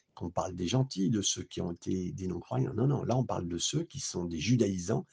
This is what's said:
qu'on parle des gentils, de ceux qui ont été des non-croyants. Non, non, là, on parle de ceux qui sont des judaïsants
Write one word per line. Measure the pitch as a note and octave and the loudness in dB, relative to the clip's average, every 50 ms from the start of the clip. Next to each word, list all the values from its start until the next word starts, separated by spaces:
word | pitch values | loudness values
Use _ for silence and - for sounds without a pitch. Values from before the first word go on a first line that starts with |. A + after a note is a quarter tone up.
| _ _ _ | _ _ _
qu'on | - F2+ E2+ | -10 -8 -4
parle | - - D#2+ F#2 F2+ | -4 -4 -4 -4 -4
des | F2+ F2+ | -4 -2
gentils, | F2 A#2+ C3 C3 C3 - - - - | 2 2 2 2 2 0 0 2 2
de | A#2 G2+ | 2 2
ceux | F#2+ - - - - | 2 0 -2 -4 -6
qui | - - F#2 | -6 -4 -4
ont | F2+ F2 | -4 -4
été | E2+ - - G2+ F#2+ F#2 F2+ F2 | -4 -6 -4 -2 -2 -2 -2 -4
des | D#2 F#2+ F#2 | -4 -4 -4
non-croyants. | F#2 F2 F2 - - B2 B2+ B2+ G#2+ - | -4 -4 -6 -6 -4 -2 0 0 0 0
Non, | G2+ B2+ C#3+ | 2 2 2
non, | C3+ G2+ - | 2 0 0
là, | - A#2+ | 0 2
on | C3 A#2+ | 2 2
parle | - F#2 F#2 F2+ | 2 0 0 -2
de | E2+ E2+ E2+ | -2 -2 -2
ceux | - - - D#3 E3+ | -2 0 0 -2 -2
qui | - - F#2+ | -4 -6 -8
sont | - - - F#2 F2 | -8 -4 -4 -2 -2
des | E2+ E2 D#2 | -2 -2 0
judaïsants | - G#2+ B2+ A2+ G#2+ G2 F#2+ F2+ E2+ F#2 A#2+ D3 D3 - | 4 4 6 6 6 4 2 0 0 0 0 0 -2 -4